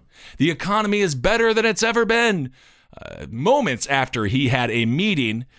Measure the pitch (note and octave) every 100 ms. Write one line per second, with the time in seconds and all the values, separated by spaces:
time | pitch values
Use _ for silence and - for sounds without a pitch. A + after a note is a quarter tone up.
0 | _ - - - E3 D#3+ E3+ G#3 G#3 G#3
1 | F#3+ C3+ F3 A3+ A3+ A3 A3 G3+ A3+ A#3
2 | A3+ A#3 A#3 F#3 B2+ - - _ _ -
3 | - G1+ C#2+ A2+ F3 C#4+ F#3+ A#2+ - C#3
4 | B2+ B2 G#2 C3 C3+ B2+ A#2+ A#2 A2+ C#3
5 | G#3+ D#3+ A2+ A2 C3